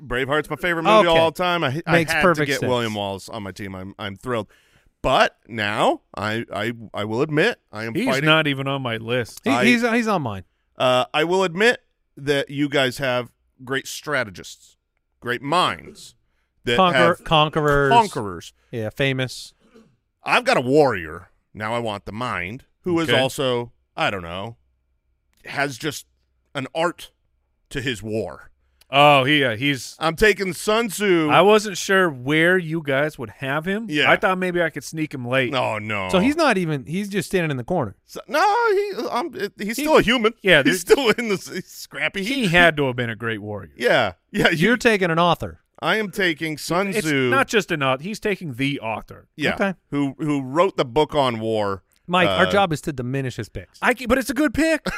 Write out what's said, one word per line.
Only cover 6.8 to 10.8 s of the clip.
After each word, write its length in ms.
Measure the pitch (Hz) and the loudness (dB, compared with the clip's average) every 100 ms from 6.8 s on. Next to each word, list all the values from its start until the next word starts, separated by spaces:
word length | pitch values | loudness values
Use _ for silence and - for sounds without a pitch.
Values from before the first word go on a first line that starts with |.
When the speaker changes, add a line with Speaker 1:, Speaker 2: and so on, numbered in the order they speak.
| 107 98 | -10 -8
Speaker 1:
I 80 | 107 | -4
will 160 | 113 | -2
admit 380 | 156 147 214 - _ | 0 2 0 -2 _
I 120 | 107 113 | -10 -6
am 80 | |
Speaker 3:
He's 140 | 147 254 | -4 -2
Speaker 1:
fighting. 180 | 131 156 | 0 2
Speaker 3:
not 220 | 160 147 | 2 2
even 200 | 135 135 | -2 -4
on 140 | 139 | -6
my 160 | 123 113 | -4 -6
list. 440 | 113 123 110 - | -4 -4 -4 -6
Speaker 2:
He, 80 | 220 | -2
Speaker 1:
I 120 | 233 233 | 2 4
Speaker 2:
he's, 180 | 240 240 | 2 2
he's 200 | 240 220 | 0 0
on 160 | 190 | -2
mine. 220 | 127 95 - _ _ | -2 -8 -14 _ _
Speaker 1:
Uh, 260 | - | -2